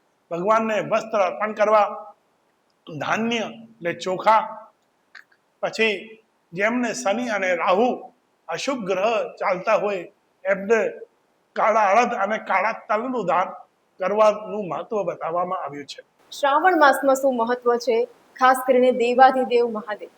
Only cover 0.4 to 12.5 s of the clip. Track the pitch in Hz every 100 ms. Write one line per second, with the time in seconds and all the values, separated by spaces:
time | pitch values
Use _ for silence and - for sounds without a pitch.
0.4 | 190 220 220 208 151 214 220 214 180 -
1.4 | 214 214 208 214 190 175 - - _ _
2.4 | _ _ _ _ - 151 131 190 233 233
3.4 | 180 - - - 170 165 185 185 208 220
4.4 | 208 - - _ _ _ _ - _ _
5.4 | _ - 185 - 220 190 - - _ _
6.4 | _ 170 214 247 240 185 196 220 247 202
7.4 | 185 170 185 185 247 - - _ _ _
8.4 | - 165 262 269 185 185 220 220 165 -
9.4 | 196 180 226 196 202 190 165 _ _ _
10.4 | 190 196 196 226 180 - - _ _ _
11.4 | _ - 220 220 202 208 240 240 196 214
12.4 | 214